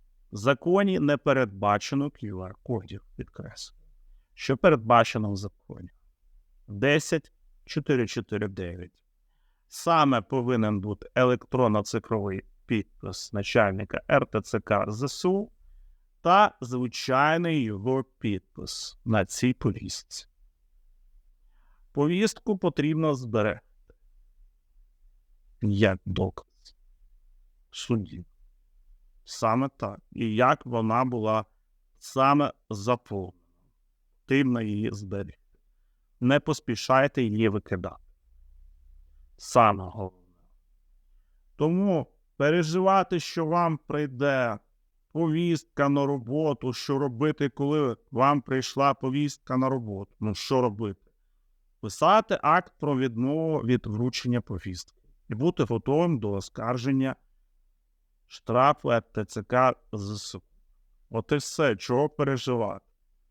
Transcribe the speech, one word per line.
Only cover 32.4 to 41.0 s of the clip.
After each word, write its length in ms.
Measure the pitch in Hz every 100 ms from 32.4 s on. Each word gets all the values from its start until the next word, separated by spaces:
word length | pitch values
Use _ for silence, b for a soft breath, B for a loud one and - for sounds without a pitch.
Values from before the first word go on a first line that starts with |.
| 143 - -
заповнена. 640 | 107 101 123 - 101 92 - _ _ _ _ _ _ _ _
Потрібно 400 | - 135 139 120
її 300 | 110 104 110
зберегти. 680 | 104 101 98 98 - _ _ _ _ _ _ _ -
Не 200 | 123 143
поспішайте 840 | - 151 - 113 - 131 143 -
її 260 | 120 107 113
викидати. 540 | 101 - 95 87 - - _ _ _ - - - - - - - - - -
Саме 460 | - 127 113 98
головне. 360 | 92 110 95 - _ _ _ _ _ _ _ _